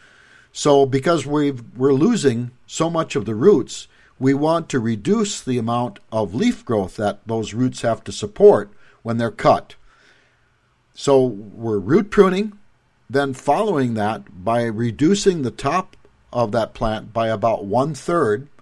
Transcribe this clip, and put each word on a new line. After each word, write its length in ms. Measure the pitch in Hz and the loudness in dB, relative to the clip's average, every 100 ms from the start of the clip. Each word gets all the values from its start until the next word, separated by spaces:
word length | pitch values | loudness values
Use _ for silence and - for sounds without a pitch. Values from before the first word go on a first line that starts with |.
| _ _ _ _ _ | _ _ _ _ _
So 320 | - 147 143 | -4 2 4
because 400 | 135 131 151 170 | 4 2 0 0
we've, 380 | 139 147 143 127 117 120 | 0 0 0 -2 -12 -2
we're 180 | 135 | 2
losing 560 | 135 185 214 139 117 123 - _ | 4 2 2 2 0 -6 -12 _
so 240 | - 165 | -4 -2
much 260 | 170 156 147 | -2 -2 -4
of 80 | |
the 100 | 104 | -4
roots, 540 | 107 185 165 107 - - _ _ _ | 2 4 4 2 -10 -18 _ _ _
we 160 | 131 | 0
want 340 | 139 151 165 160 | 2 2 0 -2
to 100 | 135 | -4
reduce 640 | 110 110 104 226 202 - | -2 -4 0 0 0 -6
the 160 | - 123 | -4 -4
amount 440 | 113 120 123 - - | -2 -2 -4 -8 -8
of 220 | 110 101 | -4 -4
leaf 300 | 110 240 233 | -2 -2 -2
growth 320 | - 110 92 - | -2 -2 -2 -4
that 240 | 104 - - | -4 -4 -6
those 280 | 113 101 | -6 -4
roots 260 | 107 127 127 | -2 -4 -2
have 240 | 117 107 | -4 -4
to 80 | - | -6
support 580 | - 147 - 202 131 - - - _ | -10 -10 6 6 8 2 -14 -20 _
when 140 | 113 117 | -6 -4
they're 140 | 117 | -4
cut. 440 | - 156 101 - - - _ _ _ _ _ _ _ _ _ _ | 0 2 2 0 -20 -20 _ _ _ _ _ _ _ _ _ _
So 300 | - - 135 | -6 2 4
we're 540 | 127 101 104 92 117 104 | 4 -2 -14 -10 -4 -4
root 320 | 95 175 208 | 2 2 2
pruning, 480 | - 190 185 214 - - _ _ _ _ | 4 4 4 -4 -10 -20 _ _ _ _
then 240 | 131 143 | -2 -2
following 600 | 131 - 151 214 160 127 | -4 -2 0 0 0 -2
that 500 | 113 104 107 - 90 | -2 -2 -4 -10 -10
by 200 | 95 117 | -4 -2
reducing 800 | 117 107 120 104 151 202 202 175 | -2 -4 -6 0 0 2 0 0
the 80 | 123 | -4
top 460 | - 139 175 185 - _ _ _ | -6 -4 -4 -6 -14 _ _ _
of 220 | 123 110 | -4 -2
that 220 | 117 107 | -2 -4
plant 380 | - 117 107 101 | -4 -4 -4 -6
by 160 | 113 113 | -4 -2
about 360 | 110 113 107 | -2 -2 -2
one-third 840 | 101 110 147 147 - 170 120 107 143 - | -2 -2 -2 -6 -4 0 0 -2 -6 -20